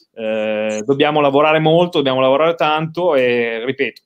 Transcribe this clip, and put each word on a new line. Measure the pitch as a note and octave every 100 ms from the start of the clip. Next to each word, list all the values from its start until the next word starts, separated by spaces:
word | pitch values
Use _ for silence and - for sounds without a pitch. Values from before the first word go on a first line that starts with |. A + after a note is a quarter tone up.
| _
eh, | - A2 A2 G#2+ G#2+ G#2+ G#2+
dobbiamo | A2 C#3 D3+ D3+
lavorare | C#3+ C3+ D#3 D#3
molto, | D#3+ E3 F3 F3
dobbiamo | C3+ C3
lavorare | C3 C#3 D#3+
tanto | E3+ D#3 D#3 D#3+ D#3+ F3+
e, | C#3+ B2 A#2+ A#2 A#2
ripeto, | A#2+ B2+ A#2 -